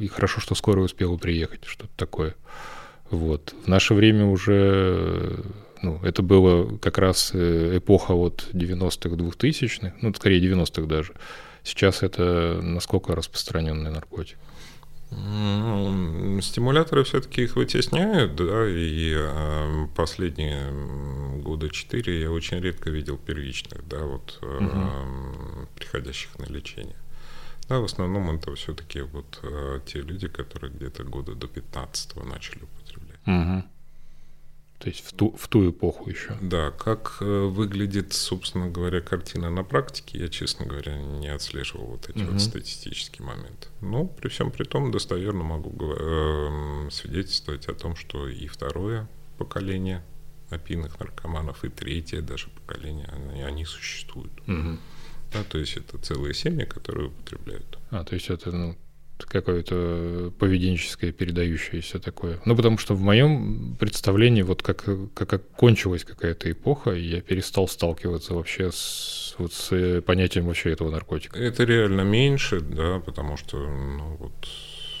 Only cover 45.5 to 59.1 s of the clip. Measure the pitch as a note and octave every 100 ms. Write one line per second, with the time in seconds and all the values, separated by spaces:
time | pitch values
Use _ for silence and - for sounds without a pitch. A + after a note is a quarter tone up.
45.5 | D#2+ D#2 D#2 D2+ D2 D#2 D#2+ D2+ D2+ D2
46.5 | D2 D2 D2 D2 - D2 D#2+ G2 - -
47.5 | C#2+ - - E2+ E2 - D2 C#2 F2 -
48.5 | - C#2 D#2+ G2+ A2+ A2 - - - -
49.5 | - G2 F#2+ F#2+ F2+ - - - - -
50.5 | E2+ - E2+ D2+ - - - E2 D#2+ D#2
51.5 | C#2 - - - E2 D#2+ D#2 D#2 - -
52.5 | - - - D2 D2+ C#2+ C#2+ C#2 C#2 C#2
53.5 | D2 D#2+ - - - - - - - -
54.5 | E2+ D#2+ E2 - - - - - G#2+ G#2
55.5 | D#2+ D2 - - - - D2+ D2 - D#3
56.5 | D#3+ - - - - C2 - - - -
57.5 | - - - - G2+ F2+ F#2 - F2+ -
58.5 | F2 E2+ E2 - - -